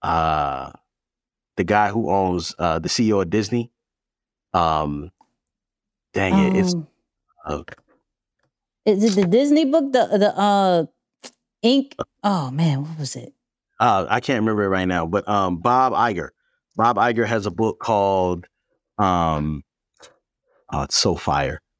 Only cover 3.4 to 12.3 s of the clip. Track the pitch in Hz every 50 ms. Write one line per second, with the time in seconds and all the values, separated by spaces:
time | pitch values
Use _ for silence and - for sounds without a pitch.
3.4 | 107 98 123 120 117 - _ _ _ _ _ _ _ _ _ _ _ _ _ _
4.4 | _ _ - 92 85 80 78 78 76 76 73 73 76 87 - _ _ _ _ _
5.4 | _ _ _ _ _ _ _ _ _ _ _ _ _ _ - - 98 - 190 196
6.4 | 190 185 190 190 190 180 180 170 151 - _ _ _ _ _ _ _ _ _ _
7.4 | - 76 76 71 - - - - _ _ _ _ _ _ _ _ _ _ _ _
8.4 | _ _ _ _ _ _ _ _ - - 208 190 208 226 196 190 196 175 180 240
9.4 | 277 294 294 302 320 262 277 330 277 277 262 247 214 - 220 202 196 208 - -
10.4 | 196 208 202 202 196 190 180 170 160 160 _ _ _ _ _ _ - - _ _
11.4 | _ _ _ _ - 226 262 277 269 277 - - - - _ _ - 202